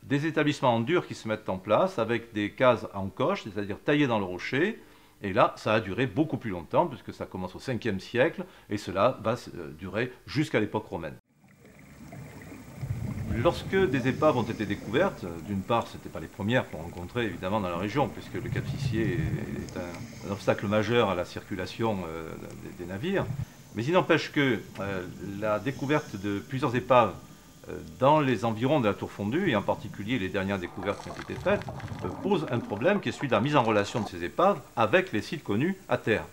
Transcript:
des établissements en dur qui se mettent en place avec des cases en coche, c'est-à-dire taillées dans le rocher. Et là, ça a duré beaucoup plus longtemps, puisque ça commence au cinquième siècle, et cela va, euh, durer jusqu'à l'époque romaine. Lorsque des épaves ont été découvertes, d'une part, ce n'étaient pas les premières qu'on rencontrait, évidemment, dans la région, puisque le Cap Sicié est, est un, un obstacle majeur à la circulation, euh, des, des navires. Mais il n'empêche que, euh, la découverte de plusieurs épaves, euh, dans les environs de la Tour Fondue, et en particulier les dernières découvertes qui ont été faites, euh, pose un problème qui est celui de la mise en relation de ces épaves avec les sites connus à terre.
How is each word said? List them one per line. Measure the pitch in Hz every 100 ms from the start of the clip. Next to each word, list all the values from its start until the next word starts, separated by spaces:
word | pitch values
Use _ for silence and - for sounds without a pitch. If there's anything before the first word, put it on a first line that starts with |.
des | - 139 156
établissements | 156 147 143 135
en | 117
dur | 117 170 -
qui |
se | 110 113
mettent | 110 -
en | 92
place | 104 107 185 -
avec | 110 117 113
des | 107 104
cases | - 127 113 -
en | 101 98
coche, | - 135 196
c'est-à-dire | 117 98 101 95
taillées | - 147 147
dans | 113
le | 95
rocher. | 90 - 131 180 220 - - - _
Et | 101
là, | 95 151 -
ça | -
a | 107
duré | 98 92 131
beaucoup | 98 156 135
plus | 117
longtemps, | 92 80 131 175
puisque | 127 -
ça | -
commence | 90 98 92 87
au |
cinquième | - 120 117 98
siècle, | - 117 143 170 180 - -
et | 104
cela | - 90 110 131
va, | 110 120 - -
euh, | 78 78
durer | 95 101 127 - -
jusqu'à | 127 156 123
l'époque | 104 113
romaine. | - 92 80 64 _ _ _ _ - - - - - - - - - - - - - - - - -
Lorsque | - 127 170 -
des | 190 190 135 123
épaves | - 156 127
ont |
été | 113 98 104
découvertes, | 101 - 110 190 - 90 85 80
d'une | 101
part, | 92 117 -
ce | 80
n'étaient | -
pas | -
les | 78
premières | - 101 123 110
qu'on | 78
rencontrait, | 87 90 87 123
évidemment, | 117 85 92 107
dans | 92
la | 85
région, | 101 113 127
puisque | - -
le | 95 -
Cap | - -
Sicié | - - 107 110
est, |
est | 87 80 - - 71 - 95
un, | 87 82 82 - 82
un |
obstacle | 101 - 110 107
majeur | 107 107 120 107
à |
la | 90
circulation, | 87 - - 98 92 - 117 101 85
euh, | 80 80 82 80 -
des, | 82 -
des | 87
navires. | 95 151 190 - - - - -
Mais | 101 117
il |
n'empêche | 180 151 160 -
que, | - 139 107 - -
euh, | 98 95 87 - 92 101
la | 107 104
découverte | 101 135 135 151 - 107
de | 101 101
plusieurs | 101 131 139 123
épaves, | 101 127 110 78 - - - - -
euh, | 82 80 82
dans | 131 156
les | 139 117
environs | 117 107 127 151
de | 110
la |
Tour | 95 101
Fondue, | - 104 139 196
et | 110
en |
particulier | 92 101 107 - 104 127
les | 92
dernières | 101 95 101
découvertes | 87 - 95 98
qui | -
ont |
été | - -
faites, | - - 202 - - - -
euh, | - -
pose | 185 196 151
un | 120
problème | - 104 135 202
qui | 131
est |
celui | 110 131
de |
la | 113
mise | 123 147
en |
relation | 113 107 101 123
de | 101
ces | 87
épaves | 85 - 190 175 - -
avec | 110 175 185
les | 110
sites | - 165
connus | - 104 156 190 -
à | 123
terre. | - 104 78